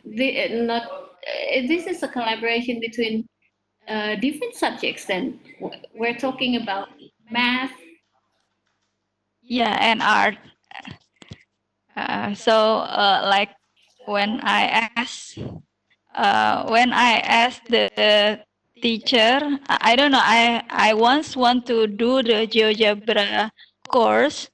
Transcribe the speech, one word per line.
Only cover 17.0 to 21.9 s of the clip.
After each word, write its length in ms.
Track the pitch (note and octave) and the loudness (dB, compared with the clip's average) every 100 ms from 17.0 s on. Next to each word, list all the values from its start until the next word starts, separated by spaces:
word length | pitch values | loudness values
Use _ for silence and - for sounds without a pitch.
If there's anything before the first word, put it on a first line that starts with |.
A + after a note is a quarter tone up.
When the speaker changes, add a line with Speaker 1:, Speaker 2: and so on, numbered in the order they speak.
| A#3+ A3 | 2 2
Speaker 2:
asked 460 | - A#3 A#3+ - - | 2 2 2 -2 -2
the 720 | A3+ G3+ G#3 G#3+ G#3 G#3 G#3+ - _ _ _ | 0 0 0 4 4 4 -2 -12 _ _ _
teacher, 580 | A#3+ A3 - A#3 A3 C4 D4 C#4 - | -2 -2 0 2 4 2 0 -4 -2
I, 240 | - A3 | 0 2
I 40 | A#3+ | 4
don't 140 | C#4+ | 4
know, 120 | C4 | 4
I, 420 | G3+ A3+ A#3 A#3 - | 4 4 4 0 -4
I 240 | - G#3+ | 0 2
once 420 | A3 A#3 C#4+ D#4 C4 | 4 4 4 0 0
want 300 | B3 B3 B3 | 2 2 0
to 200 | A#3 | 0
do 360 | A3 | 0